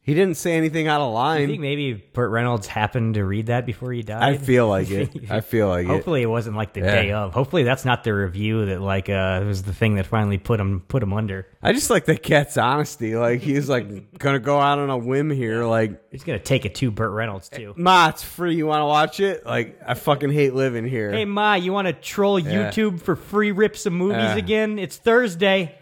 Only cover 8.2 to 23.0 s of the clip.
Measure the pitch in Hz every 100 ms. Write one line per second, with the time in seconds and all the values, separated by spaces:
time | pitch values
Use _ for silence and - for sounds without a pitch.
8.2 | 98 92 107 110 101 92 98 98 92 98
9.2 | 95 92 104 95 98 90 113 104 92 113
10.2 | 104 101 - 113 98 95 - 135 101 101
11.2 | 107 95 92 _ - 240 - 208 - 165
12.2 | - 156 139 135 117 143 147 - 110 113
13.2 | 117 123 120 139 135 131 98 98 - -
14.2 | 139 139 120 143 143 143 143 131 117 135
15.2 | 156 139 117 113 117 113 110 98 _ 131
16.2 | - 113 - 131 - - 131 101 110 104
17.2 | 113 98 - - 104 104 180 185 160 160
18.2 | - - 175 165 156 151 147 151 156 -
19.2 | 196 170 - 120 117 - - 123 - 143
20.2 | 143 147 139 131 135 117 117 127 104 147
21.2 | 208 202 214 202 180 196 185 151 - -
22.2 | 202 196 151 180 208 208 214 175